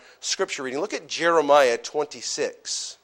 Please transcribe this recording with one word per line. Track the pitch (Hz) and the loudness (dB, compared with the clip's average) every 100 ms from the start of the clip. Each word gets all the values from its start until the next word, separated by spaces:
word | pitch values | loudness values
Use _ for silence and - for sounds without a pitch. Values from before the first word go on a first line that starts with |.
| - - | -20 -12
scripture | - - 190 - | -6 -4 -4 -4
reading. | 131 123 | -6 -6
Look | 208 | -6
at | 277 156 | -8 -8
Jeremiah | - 170 165 143 147 131 117 | -2 2 4 6 6 6 2
twenty-six. | - 151 147 123 - - 120 - - - - - | -2 -6 -6 -8 -8 -4 -4 -6 -10 -8 -10 -16